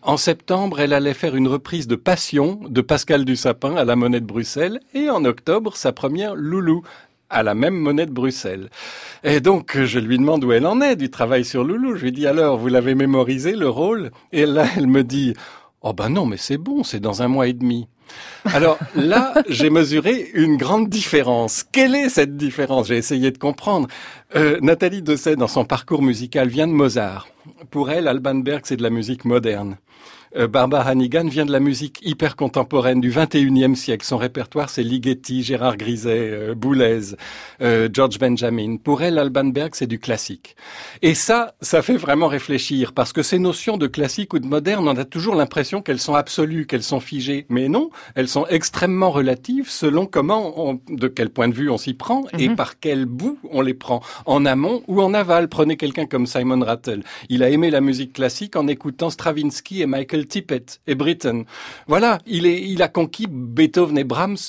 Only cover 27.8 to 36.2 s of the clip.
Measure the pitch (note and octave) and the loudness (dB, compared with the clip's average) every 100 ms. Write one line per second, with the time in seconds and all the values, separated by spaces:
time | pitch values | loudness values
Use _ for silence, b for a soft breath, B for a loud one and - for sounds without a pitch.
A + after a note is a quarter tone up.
27.8 | C3+ D#3+ D#3+ C3 C3+ C3+ C3 C#3+ - B2 | -2 0 0 -2 -2 -2 -2 -4 -4 -2
28.8 | A#2 A#2 G#2+ B2+ A#2+ B2 A2+ G#2 G2+ F#2+ | -2 -2 -4 -4 0 2 0 -4 -6 -12
29.8 | B B B B B - A#2 B2+ B2+ C#3+ | B B B B B -2 0 2 2 2
30.8 | C3 C3 B2+ D#3 E3+ C#3+ D3 C#3 C#3 B2 | 2 2 2 0 0 -2 0 2 2 0
31.8 | - - F3+ D3+ D#3 - C3+ D3 B2+ C#3 | -8 -8 -6 -2 -2 0 -2 0 0 2
32.8 | B2 B2+ B2 A#2+ D#3 D3 C#3 C3 C3 C3 | 2 2 2 2 2 2 4 4 4 2
33.8 | - A2 - B2 B2 B2+ A#2 D3+ C#3+ - | -2 -4 -2 -4 -2 -4 -6 -4 -4 -4
34.8 | A#2 B2+ B2 B2+ - B2+ A#2+ B2+ B2+ G#2 | -2 -2 -2 -2 -4 -6 -2 0 0 -2
35.8 | G#2+ A#2 A#2 A2+ | -6 -4 -2 -2